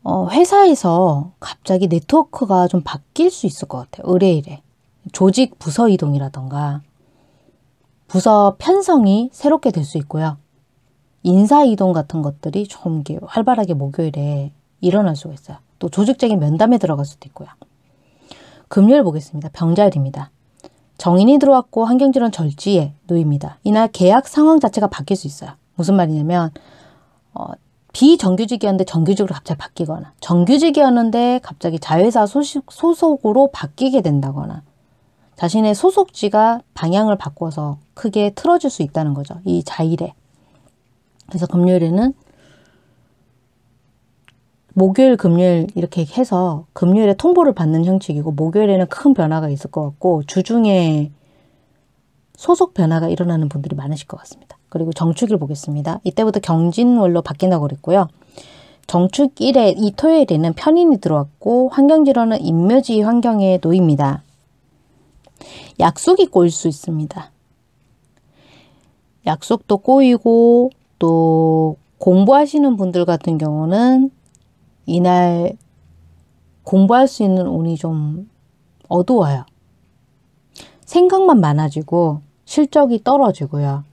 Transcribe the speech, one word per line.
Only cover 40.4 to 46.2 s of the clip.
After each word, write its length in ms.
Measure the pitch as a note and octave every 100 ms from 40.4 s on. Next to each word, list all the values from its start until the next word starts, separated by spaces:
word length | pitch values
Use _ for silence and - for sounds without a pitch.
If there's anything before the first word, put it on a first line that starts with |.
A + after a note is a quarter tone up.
| _ _ _ _ _ _ _ _ -
그래서 200 | F3 F3
금요일에는 680 | F3 F3+ F3+ E3 F3+ B3 - _ _ _ _ _ _ _ _ _ _ _ _ _ _ _ _ _ _ _ _ _ _ _ _ _ F#3
목요일, 420 | F#3+ F#3+ C4 A#3+
금요일 480 | F3+ E3+ F3+ E3+ D#3+
이렇게 320 | - F3 F3 D3+
해서 600 | -